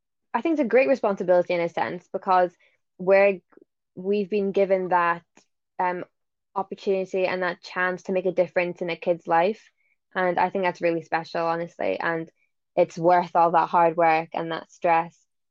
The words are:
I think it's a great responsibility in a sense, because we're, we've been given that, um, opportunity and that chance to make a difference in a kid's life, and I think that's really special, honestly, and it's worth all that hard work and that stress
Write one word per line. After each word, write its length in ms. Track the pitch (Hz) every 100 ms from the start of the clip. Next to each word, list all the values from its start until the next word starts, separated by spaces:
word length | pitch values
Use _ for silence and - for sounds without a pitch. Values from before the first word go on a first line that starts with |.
| _ _ _
I 80 | 233
think 140 | 330
it's 80 | 302 233
a 20 |
great 200 | 240 269
responsibility 680 | 254 220 196 180 180 175
in 60 | 175
a 80 | 170
sense, 400 | - 113 175 _
because 400 | 190 196 185 180 _ _ _ _ -
we're, 420 | 185 196 202 185 _ - _ _ _
we've 360 | - 185 208 185
been 220 | 208 196
given 360 | 196 190 190 180
that, 360 | 180 170 170 _ _ _ _ _ -
um, 260 | 180 180 - _ _ _ _ 196
opportunity 680 | 190 202 208 190 190 190 180
and 160 | 185
that 200 | 180 -
chance 420 | - 185 185 180
to 80 | -
make 140 | 185 185
a 60 |
difference 480 | 180 170 185 175 170
in 80 | 175
a 60 | 165
kid's 300 | 190 170 -
life, 440 | 165 185 220 _ _ _ _ _
and 240 | 190 180 175
I 120 | 180
think 140 | 196
that's 160 | 180 175
really 220 | 175 165
special, 440 | 156 165 165 170 165
honestly, 520 | 165 170 - 95 -
and 300 | 165 165 165 _ _ _ _ -
it's 220 | 175 175
worth 360 | 170 180 175 175
all 160 | 170
that 160 | 170 160
hard 280 | 180 170 165
work 340 | 165 160 170
and 160 | - 165
that 180 | 160 -
stress 540 | _ 175 165 170 _ _ _ _